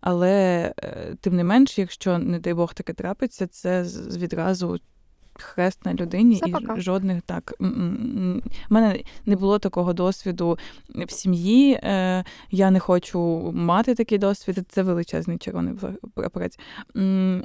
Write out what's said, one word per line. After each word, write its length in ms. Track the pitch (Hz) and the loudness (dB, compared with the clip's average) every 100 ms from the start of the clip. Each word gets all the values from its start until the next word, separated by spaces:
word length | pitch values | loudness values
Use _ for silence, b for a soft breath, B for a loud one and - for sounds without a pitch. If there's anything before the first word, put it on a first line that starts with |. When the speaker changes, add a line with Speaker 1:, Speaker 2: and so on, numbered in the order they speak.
Speaker 1:
але, 320 | - 180 180 196 190 175 165 - | -2 2 4 4 4 2 -2 -6
е, 320 | - - 80 80 | -12 -10 -10 -6
тим 160 | - 175 | 0 2
не 80 | |
менш, 340 | 175 220 269 - | 4 6 4 4
якщо, 400 | 185 - - 175 | -4 -2 -2 0
не 200 | 175 170 | 0 -2
дай 160 | 170 | -2
Бог, 200 | 170 170 | 0 -2
таке 180 | - - | -4 -10
трапиться, 540 | 165 180 202 254 - 180 | -8 -6 -4 -4 -4 -8
це 380 | - 185 180 | -4 -2 -2
з-, 320 | 175 - - 175 | -2 -8 -10 -6
відразу 600 | 175 165 170 185 175 175 _ _ _ _ - - | -4 -2 0 0 -2 -6 _ _ _ _ -20 -20
хрест 480 | - - 180 - - | -12 -2 -2 -2 -6
на 80 | |
людині 400 | 180 175 180 233 | -4 -2 4 6
Speaker 2:
Все, 120 | 208 - | 6 2
Speaker 1:
і 40 | |
Speaker 2:
пока. 280 | 170 220 220 | -2 -4 -6
Speaker 1:
жодних, 420 | 180 190 190 175 | -2 -2 0 -2
так, 320 | - 170 - - | -4 -8 -8 -4
м, 60 | 185 | -2
м, 520 | - 175 190 220 - | 0 -2 -2 -4 -2
м. 240 | 185 185 - B B | -2 -2 -4 B B
В 40 | |
мене 280 | 214 220 190 - B - | 4 4 0 -8 B -2
не 100 | 196 | 0
було 220 | 196 208 | 2 2
такого 340 | 196 180 175 | 0 -2 -2
досвіду 680 | 175 180 196 - 175 170 170 B B B | 0 0 -2 -4 -2 -2 -2 B B B
в 160 | - 180 | -10 -8
сім'ї, 600 | - 185 175 180 233 277 | -4 0 0 4 6 6
е, 520 | 254 - 196 185 185 185 B B | 4 2 0 0 -2 -4 B B
я 200 | 185 190 | 4 6
не 100 | 190 | 6
хочу 680 | - 180 - 180 170 165 175 | 4 2 2 -2 0 0 -2
мати 400 | 170 170 180 233 | -2 2 2 2
такий 240 | 240 226 208 | 0 0 2
досвід, 400 | 196 202 - 185 185 | 2 0 -4 -6 -4
це 140 | - | -2
величезний 560 | 190 170 175 160 165 170 | 0 0 -2 -4 -4 -6
червоний 360 | - 175 170 | -6 -6 -4
пла-, 200 | 190 190 190 - | -6 -10 -10 -14
прапорець. 440 | - - - 180 - B B B - | -8 -8 -6 -8 -10 B B B -2
М, 480 | 196 190 190 185 | 0 2 2 0